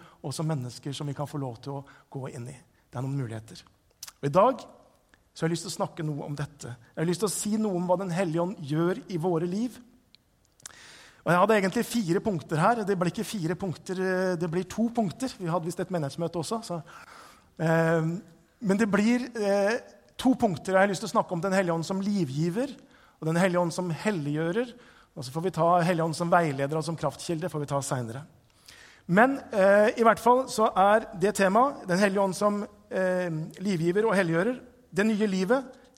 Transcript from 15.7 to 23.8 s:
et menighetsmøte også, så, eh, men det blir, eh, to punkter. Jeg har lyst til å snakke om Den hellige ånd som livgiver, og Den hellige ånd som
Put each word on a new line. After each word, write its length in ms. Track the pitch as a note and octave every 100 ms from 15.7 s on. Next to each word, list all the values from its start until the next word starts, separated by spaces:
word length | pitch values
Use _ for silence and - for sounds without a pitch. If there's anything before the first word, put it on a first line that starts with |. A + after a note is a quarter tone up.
| F3+
et 140 | F#3
menighetsmøte 480 | F3+ C#3 - E3 F3
også, 220 | D3 A3+ G#3+
så, 160 | F3 - - - - - - _ -
eh, 400 | D#3+ E3 E3 E3 D#3+ F3 - - _ _
men 160 | G3+ G3
det 120 | G#3+
blir, 400 | G3+ A3 B3 C4 A#3
eh, 400 | G3+ G3+ G3+ A#3 - - _ -
to 160 | C4
punkter. 400 | B3 A3+ D3 F#3+
Jeg 80 | F#3
har 80 | G3+
lyst 160 | E3+ G3+
til 40 |
å 120 | A3
snakke 100 | -
om 100 | F3
Den 120 | F#3+
hellige 200 | F#3+ F3+
ånd 120 | E3 D#3+
som 160 | F#3+
livgiver, 720 | G3 G#3 C#3 C#3 E3+ G3 C#4 - - - - _
og 60 | D#3
Den 100 | E3+
hellige 240 | F#3+ F3
ånd 120 | F3
som 160 | F3+